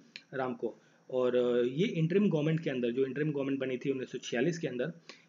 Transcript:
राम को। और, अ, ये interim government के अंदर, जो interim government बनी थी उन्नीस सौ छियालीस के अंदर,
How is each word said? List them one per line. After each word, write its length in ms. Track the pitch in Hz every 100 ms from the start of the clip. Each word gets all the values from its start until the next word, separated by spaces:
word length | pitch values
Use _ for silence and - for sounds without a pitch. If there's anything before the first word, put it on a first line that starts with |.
| - - -
राम 200 | 135 127
को। 220 | 120 113 - _ _ -
और, 260 | 127 123 123
अ, 260 | 123 123 127
ये 200 | 139 226
interim 440 | 170 160 196 208
government 300 | 160 156 160
के 100 | 160
अंदर, 200 | 127 120
जो 160 | 123 135
interim 260 | 131 151
government 260 | 143 135 139
बनी 180 | 131 123
थी 140 | 139
उन्नीस 220 | 131 123
सौ 60 | 127
छियालीस 400 | - 120 151 165
के 100 | 131
अंदर, 240 | 123 143 - - -